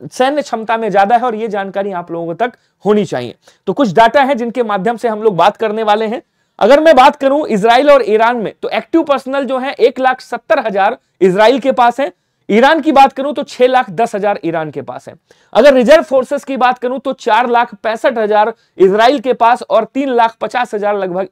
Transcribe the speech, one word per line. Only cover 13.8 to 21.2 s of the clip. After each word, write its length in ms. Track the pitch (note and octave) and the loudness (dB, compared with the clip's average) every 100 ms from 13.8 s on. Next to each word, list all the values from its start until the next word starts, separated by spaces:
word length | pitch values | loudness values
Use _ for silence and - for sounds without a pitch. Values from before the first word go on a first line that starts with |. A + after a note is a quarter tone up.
| B3 | -2
दस 260 | E3 A3+ G#3 | -4 -4 -2
हजार 240 | G3+ G3+ E3 | -4 -4 -4
ईरान 260 | E3 D#3 | -6 -6
के 100 | C#3+ | -10
पास 280 | B2 C3 - | -12 -14 -16
है। 60 | - _ _ _ | -20 _ _ _
अगर 200 | - C#4 | 2 4
रिजर्व 300 | C4 A#3 D#4 | 4 6 4
फोर्सेस 400 | D4 C4+ B3+ C#4+ | 4 -2 -2 -6
की 140 | - C4+ | -6 -2
बात 200 | B3 B3 | -2 -2
करूं 220 | B3 C4 | -6 -8
तो 140 | C4+ | -8
चार 360 | C4 A#3 G#3+ B3 | -6 0 0 2
लाख 260 | A#3+ A#3+ G3+ | 0 -2 -6
पैंसठ 420 | A3 A3 D4 A#3 | -8 -2 -2 -2
हजार 360 | G#3+ G#3 A3 G#3+ _ - | 0 2 0 -2 _ 2
इजराइल 420 | F#3 G#3 A#3 C#4+ | 2 4 2 2
के 140 | B3+ | -2
पास 280 | A#3+ A#3 A#3+ | 0 2 0
और 240 | A3+ G#3 B3+ | 0 -2 -2
तीन 240 | C4+ C#4 | -4 -2
लाख 280 | A#3+ A3+ - | 0 0 -2
पचास 320 | G#3+ B3 B3 | -8 -6 -6
हजार 240 | G#3+ G3+ G#3 | -4 -4 -4
लगभग 300 | F#3+ F3 | -4 -6